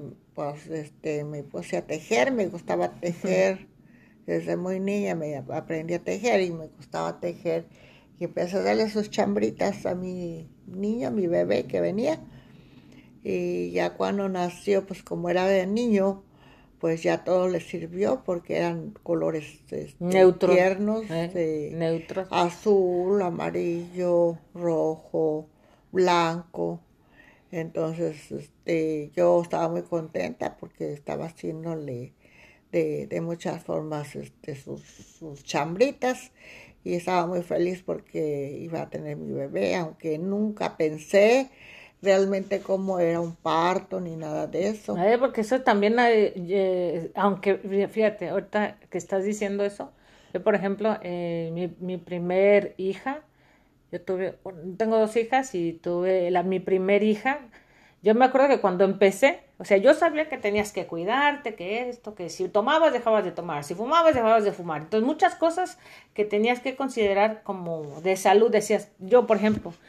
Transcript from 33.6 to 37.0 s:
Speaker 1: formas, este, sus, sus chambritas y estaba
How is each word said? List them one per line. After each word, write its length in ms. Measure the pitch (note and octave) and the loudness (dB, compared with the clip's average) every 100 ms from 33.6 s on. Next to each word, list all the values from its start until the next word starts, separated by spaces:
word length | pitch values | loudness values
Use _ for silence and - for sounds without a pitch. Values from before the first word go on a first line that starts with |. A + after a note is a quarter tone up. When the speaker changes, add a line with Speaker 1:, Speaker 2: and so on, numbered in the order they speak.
Speaker 1:
formas, 500 | E3+ E3 D#3 D3+ C#3+ | -6 -6 -4 -8 -8
este, 400 | C#3 C#3 _ - | -12 -16 _ -14
sus, 280 | C3+ - C#3+ | -14 -12 -16
sus 600 | - - - - D#3+ C#3 | -16 -20 -20 -18 -16 -16
chambritas 880 | - D#3+ D#3 F3+ C4+ - B3+ B3 - _ - - - _ | -6 -4 -2 2 0 0 -4 -4 -10 _ -20 -20 -20 _
y 100 | F3+ | -6
estaba 320 | F3 | -6